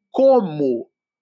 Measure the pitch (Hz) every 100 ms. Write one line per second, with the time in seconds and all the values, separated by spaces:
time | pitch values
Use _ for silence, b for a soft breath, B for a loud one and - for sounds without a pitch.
0 | _ - 269 254 190 151 139 117 - _
1 | _ _